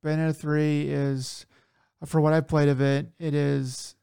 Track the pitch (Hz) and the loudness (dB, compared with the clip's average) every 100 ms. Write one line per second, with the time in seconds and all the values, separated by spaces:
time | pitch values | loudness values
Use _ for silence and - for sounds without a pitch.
0 | 151 156 160 151 151 151 151 147 147 143 | -2 0 0 -2 -2 0 2 0 0 -2
1 | 139 135 127 - - _ _ _ _ _ | -2 -2 -6 -12 -18 _ _ _ _ _
2 | 151 160 151 160 156 156 147 135 139 139 | -2 2 4 2 2 2 4 4 2 0
3 | 165 _ 165 147 143 139 131 131 - - | -4 _ -4 0 0 -2 -4 -8 -14 -20